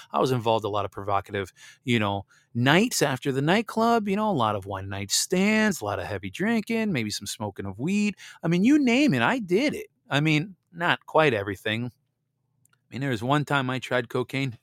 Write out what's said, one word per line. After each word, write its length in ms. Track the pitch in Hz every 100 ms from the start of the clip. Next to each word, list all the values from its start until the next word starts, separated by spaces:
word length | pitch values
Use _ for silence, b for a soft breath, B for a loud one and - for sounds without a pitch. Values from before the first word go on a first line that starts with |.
| B
I 80 | -
was 120 | 139
involved 340 | 127 113 113 104
in 20 |
a 20 |
lot 140 | 101
of 60 | 98
provocative, 600 | - 98 98 - 101 95 - B B
you 140 | - 117
know, 280 | 104 101 - b b
nights 480 | 117 127 165 240 -
after 320 | 147 131 143
the 80 | 131
nightclub, 640 | 147 202 220 - 226 233 208
you 100 | 196
know, 140 | 214
a 20 |
lot 220 | 170 110
of 120 | 104 95
one-night 440 | 98 98 98 98
stands, 680 | - - 185 202 220 214 180
a 60 | 104
lot 120 | 98
of 60 |
heavy 240 | 90 101 98
drinking, 640 | - 202 233 - 226 220
maybe 160 | 151 107
some 180 | - 101
smoking 380 | - 107 -
of 140 | 98 98
weed. 380 | 147 202 208 196 B B
I 60 | 160
mean, 160 | 175
you 140 | 214 302
name 360 | 262 240 294
it, 80 | 135
I 160 | 117 254
did 340 | 185 180 285
it. 140 | 113 - _ _
I 100 | 143
mean, 360 | 156 151 202 185 _
not 360 | 170 170 127 -
quite 260 | 165 156
everything. 540 | 110 101 98 110 110 123
I 1080 | - _ _ _ _ _ _ _ _ _
mean, 60 | 110
there 100 | 139
was 120 | 113
one 240 | 123 147 147
time 240 | 143 127
I 80 | 127
tried 320 | - 127 123
cocaine. 460 | 131 123 135 135 110